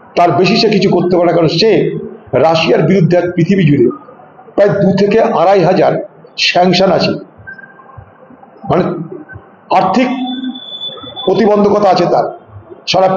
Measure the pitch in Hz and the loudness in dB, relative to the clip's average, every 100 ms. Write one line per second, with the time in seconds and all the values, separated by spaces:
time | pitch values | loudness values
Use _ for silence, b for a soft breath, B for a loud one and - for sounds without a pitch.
0 | - - 175 165 185 220 226 190 185 180 | -6 0 2 2 2 2 2 2 0 0
1 | 180 180 175 165 160 - 220 170 - - | 0 0 2 2 0 2 2 2 0 -6
2 | - - - 123 156 165 233 226 156 190 | -10 -16 -4 0 2 2 0 0 2 2
3 | 160 175 180 180 165 190 151 135 117 - | 2 2 0 -2 0 2 2 2 0 -2
4 | - - - - - - 202 - 185 190 | -14 -20 -20 -20 -6 0 0 2 0 0
5 | 202 220 226 147 175 196 165 190 135 - | 2 2 0 2 2 2 2 2 0 -2
6 | - - - - - 175 185 180 190 156 | -8 -18 -16 -6 -2 2 2 2 2 0
7 | - - - - - - - - - - | -2 -4 -10 -20 -20 -20 -20 -20 -20 -20
8 | - - - - - - - 185 170 - | -20 -20 -20 -20 -20 -12 -4 -2 -2 -6
9 | - - - - - - - 180 190 214 | -10 -14 -16 -20 -20 -18 -4 0 0 0
10 | 254 262 254 254 254 - - - - - | -2 -4 -6 -8 -10 -12 -14 -14 -12 -14
11 | - - - 190 214 208 202 202 202 175 | -16 -8 -4 0 0 2 0 2 2 2
12 | 175 135 - - - - - - - 180 | 0 -2 -2 -8 -20 -20 -20 -14 -4 0
13 | 190 | 0